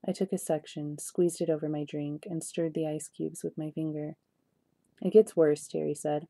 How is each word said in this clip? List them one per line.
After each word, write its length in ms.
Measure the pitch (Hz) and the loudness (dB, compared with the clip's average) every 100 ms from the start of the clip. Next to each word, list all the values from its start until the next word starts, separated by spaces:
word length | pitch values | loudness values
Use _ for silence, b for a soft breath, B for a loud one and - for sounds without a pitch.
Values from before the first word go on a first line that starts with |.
I 100 | - | -4
took 200 | 185 190 | -2 0
a 60 | 185 | -2
section, 580 | - 156 - - 147 147 | 0 -2 -2 -8 -6 -8
squeezed 440 | - - 175 - | -8 2 2 2
it 80 | 165 | 0
over 180 | 156 151 | 0 0
my 140 | 151 | -4
drink, 420 | 147 151 147 151 208 | -4 -4 -6 -6 -6
and 180 | 165 | -8
stirred 300 | - - 165 | -6 -2 -2
the 140 | 156 156 | 0 -2
ice 200 | 156 - | -4 -8
cubes 360 | _ 160 165 | _ -8 -6
with 120 | 170 160 | -8 -6
my 140 | 156 | -8
finger. 460 | 151 160 151 151 156 _ _ _ _ _ _ _ _ | -4 -4 -4 -6 -10 _ _ _ _ _ _ _ _
"It 120 | 190 | 6
gets 240 | 214 214 - | 8 8 6
worse," 320 | 156 151 - | 4 4 -2
Terry 260 | 160 151 | -2 -2
said. 340 | 147 151 151 160 | -2 -2 -4 -6